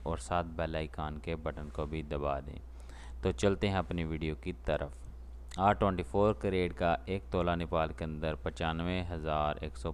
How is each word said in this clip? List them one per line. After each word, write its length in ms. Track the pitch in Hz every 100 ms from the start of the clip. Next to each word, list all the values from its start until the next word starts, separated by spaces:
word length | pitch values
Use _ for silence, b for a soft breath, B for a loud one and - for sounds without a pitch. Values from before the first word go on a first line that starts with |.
और 160 | - 82
साथ 380 | - 87 82 82
बेल 180 | 80 80
आइकन 460 | 78 - 78 76 85
के 100 | 80
बटन 320 | 78 76 73
को 160 | - 73
भी 180 | 80 73
दबा 340 | 73 71 69
दें। 180 | 69 - - B B B B -
तो 80 | 92
चलते 340 | 90 101 98 104
हैं 100 | 95
अपनी 240 | 82 87 80
वीडियो 300 | 80 78 78
की 160 | 92 87 -
तरफ। 920 | 76 71 - - - - - - -
आज 160 | 98 101
ट्वेंटी 280 | 101 90 90
फ़ोर 340 | 98 104 107
कैरेट 320 | 104 92 90
का 240 | 87 87 80 -
एक 200 | 95 -
तोला 240 | 92 87 85
नेपाल 360 | 82 85 80 78
के 60 | 82
अंदर 300 | 78 80 78 -
पचानवे 560 | - 82 82 87 92 90
हज़ार 580 | 85 78 76 76 76
एक 140 | 80 -
सौ 140 | 82